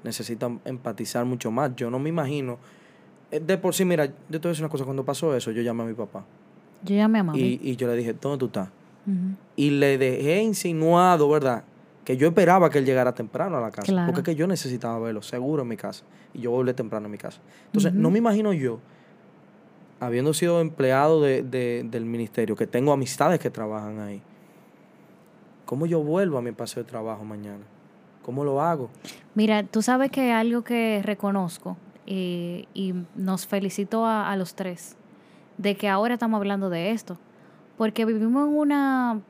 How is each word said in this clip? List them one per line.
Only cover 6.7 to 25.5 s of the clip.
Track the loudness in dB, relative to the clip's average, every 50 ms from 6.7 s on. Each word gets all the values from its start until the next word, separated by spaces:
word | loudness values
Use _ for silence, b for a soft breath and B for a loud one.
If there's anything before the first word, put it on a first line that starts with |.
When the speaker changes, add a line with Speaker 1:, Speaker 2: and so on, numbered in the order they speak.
| -20 -14 -4
Speaker 2:
Yo | 0 2
llamé | 4 4 4 4 4
a | 2
mami. | 2 2 2
Speaker 1:
Y, | 2 2 0 0 -2
y | -4 -4
yo | -2 0 0
le | 0
dije, | 0 0 -2 -4
"¿Dónde | -4 -4 -4 -2 -2
tú | -4 -4
estás?". | -2 -4 -6 -6 -10 -20 -20 -20 -20 -10 -4 -2
Speaker 2:
Ujú. | -2 -2 -2 -4 -6 -8 -12 _ _
Speaker 1:
Y | 0 2 2
le | 4 4 4 4 4 4
dejé | 2 0 0 0 0 0 2 2 2
insinuado, | 0 0 -2 -2 -2 0 2 4 6 6 8 8 8 6 6 6 4
¿verdad?, | 4 4 4 2 0 0 -4 -12 -20 -20 -20 -20 _ -20 -4
que | -4 0 4
yo | 4 4
esperaba | 6 6 6 8 8 8 8 6
que | 6 4
él | 4
llegara | 4 4 4 4 2 0
temprano | -2 -8 -8 -4 -4 -4 -2 -2 -2
a |
la | -4 -4
casa, | -6 -6 -2 0
Speaker 2:
Claro. | 0 2 2 2 0
Speaker 1:
porque | 0
es | 0 -2 0
que | 0
yo | 0
necesitaba | 0 0 -2 -2 -4 -6 -4 -4 -4 -4 -4
verlo | -4 -4 -6 -6 -8
seguro | -8 -8 -4 -2 -2 -2 -2 -2
en | -4
mi | -6 -6
casa, | -8 -10 -10 -12 -18 -20 B B B B _
y | -6
yo | -4 0
volví | 0 2 2 0 0
temprano | -2 -4 -4 -4 -8 -8 -8
a |
mi | -12 -10
casa. | -12 -12 -14 -14 -20 B B B B
Entonces, | B 2 2 4 4 4
Speaker 2:
Ujú. | 4
Speaker 1:
no | 4 4
me | 4 4
imagino | 4 4 2 4 2 2 0
yo, | 0 0 -2 -4 -4 -12 B B B B B B B B -20 -20 -20 -20 _ _ -20 -20 -20 -20 -20 -20 -20 -12 -8
habiendo | -6 -2 0 0 2 2 2
sido | 2 2 2 4 2
empleado | 2 0 0 0 2 4 4 6 6 6 6 6
de, | 6 4 4 2
de, | 0 -2 -4 -2 -2 0 -2 -2 -4 -4
del | -6 -6 -4
ministerio, | -4 -4 -4 -4 -4 -2 -2 0 0 0
que | -2 -2 -2
tengo | 0 0 2 4 2
amistades | 2 0 -4 -2 0 2 2 2 2
que | 0 -4
trabajan | -6 -6 -8 -6 -6 -8 -8 -8 -10 -10
ahí, | -10 -10 -10 -12 -14 -18 B B B B B B B B B B -20 _ _ -20 -20 -20 -20 _ _ _ _ -20 -20 -20